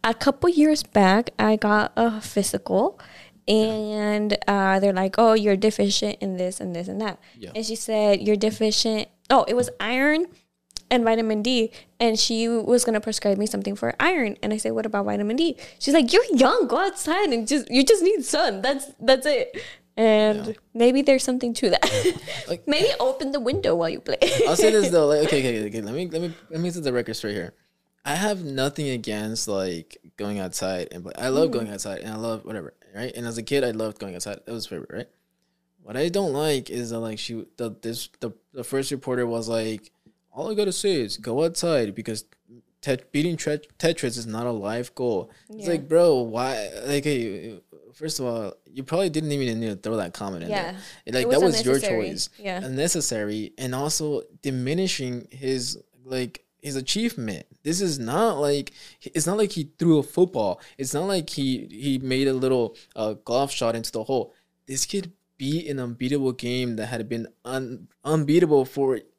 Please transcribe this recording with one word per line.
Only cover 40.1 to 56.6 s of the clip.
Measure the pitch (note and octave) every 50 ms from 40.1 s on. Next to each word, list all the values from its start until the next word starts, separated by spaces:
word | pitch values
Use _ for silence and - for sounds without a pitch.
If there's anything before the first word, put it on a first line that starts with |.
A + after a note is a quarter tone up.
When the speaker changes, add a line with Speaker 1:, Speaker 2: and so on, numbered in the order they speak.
| _ _ _ _ _
Speaker 2:
"All | B2 D3 A3
I | G#3+
gotta | G3+ G#3 G3 F3
say | - - G3+ F#3 D3
is | A#2 G2 -
go | - - A#2+ A2+ C3+ D#3+
outside | E3+ - - - E3+ D#3+ C3+ A#2 G#2 G2+
because | - A2 - A2 G#2+ - _ _ _ _ _ A#2 A#2+ _ _ _ _
tet-, | - D3 C3 B2+ - _ -
beating | C#3+ D3+ F3 E3+
tre-, | D3+ - D#3 D3 D3+ - _ _ _
Tetris | - D#3 C#3 - - B2+ A2+
is | B2 A#2
not | A#2 A2 A2 A#2+
a | B2
life | A#2 G#2+ F#2+ G2+ A2+ A#2+ B2 A#2+ _
goal." | - C3 B2 A2 F#2 - - - _ _ _
It's | G#2+ A3 G3+
Speaker 1:
Yeah. | F3
Speaker 2:
like, | E3+ D#3 C#3
bro, | D3 D#3+ E3+ F3 E3+ D3 B2+ A#2+
why? | A2+ G#2+ A#2 B2+ C3 C3+ A2 G#2 F2+ - G#2+ A2+
Like, | C3+ C#3+ C#3+ C#3
hey, | D3+ C#3+ B2 A#2 A2 F#2+ F#2+ D#2 A2+ G#2+ - _ _ - C#2+ D2 A2 B2
first | _ D3+ D#3+ D3+ -
of | C3
all, | B2 A#2 A#2 G#2+ F#2+ - _ _
you | _ D#2+ C3 C3
probably | - D#3+ F3 G3 F3+
didn't | D3 D#3 D#3+ D3+
even | C#3+ C#3+ C3+ B2 A2 A2+
need | A2+ A2
to | G2+
throw | F#2+ - G#2+ A2+
that | A2 F#2+ F2 F2+
comment | - G2+ G2 F#2+ E2+ E2+
in | -
there. | G#3 G3 E3+ E3+ F#3 F#3+ - - - - _
Speaker 1:
Yeah. | - A#2
Speaker 2:
Like, | B2+ C3
Speaker 1:
It | A#3+
Speaker 2:
that | C4 D#3+
Speaker 1:
was | F#3 F3+ D3
Speaker 2:
was | - A#2
your | B2 C3+
Speaker 1:
unnecessary. | C#3 - - - A2+ - -
Speaker 2:
choice. | - E3+ - - _
Speaker 1:
Yeah. | - G#3 G3 F#3 F3+ F#3+
Speaker 2:
Unnecessary, | B2+ C3 C3 D3+ F3 - E3+ - - A#2+ A2 G#2 G#2 G#2+ G#2+ G#2+ - _
and | - B2+ B2+ B2+
also | C3 C#3 D3+ D3+ - D#3 D3+ D3 B2+ - - _ -
diminishing | - C#3+ C3 B2+ B2 C3 D3+ F3 F#3+ F3+ - - C3+ B2+ B2 A#2+ - -
his, | - C3 C#3 C3 C3 B2+ A#2+ A#2+ - - - _ _ _ B2+
like, | C3 C3 B2+ B2+ A#2 _ - _ _ _ _